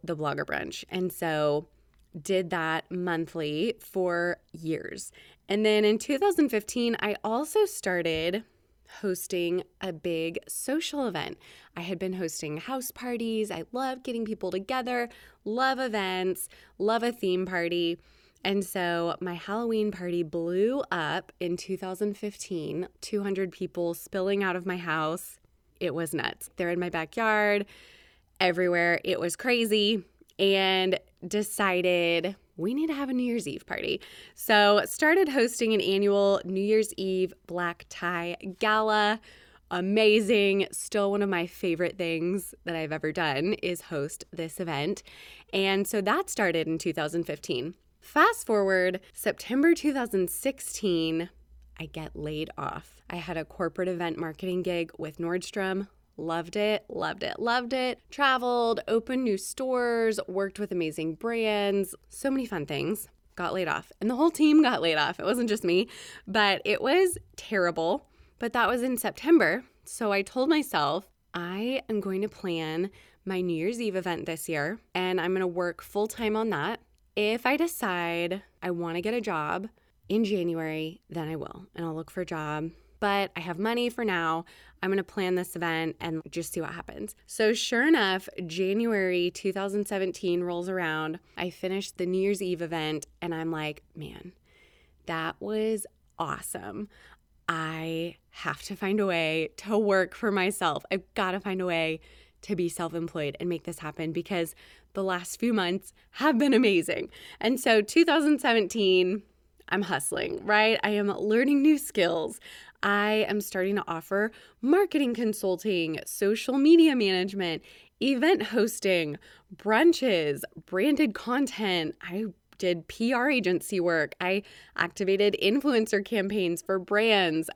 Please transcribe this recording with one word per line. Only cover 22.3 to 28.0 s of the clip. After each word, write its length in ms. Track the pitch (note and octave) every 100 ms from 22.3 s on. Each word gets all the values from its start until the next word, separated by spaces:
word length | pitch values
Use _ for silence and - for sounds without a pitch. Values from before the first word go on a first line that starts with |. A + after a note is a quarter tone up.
| - - F3 D3+ D3+ F3+ _
two 220 | - G#3
hundred 280 | G3+ F#3+ F#3+
people 420 | - F#3+ - E3+
spilling 480 | E3+ - G3 F#3 G3+
out 140 | G3 F3+
of 100 | F3+
my 120 | F3+
house. 600 | E3+ D#3+ D#3 E3+ - - _ _ _ _
It 120 | F3
was 200 | D3 E3
nuts. 360 | D#3+ - - - -
They're 140 | F3
in 100 | F3
my 100 | F3+
backyard, 760 | E3 D#3+ - A3+ G#3+ G#3 G#3 G3+ - - -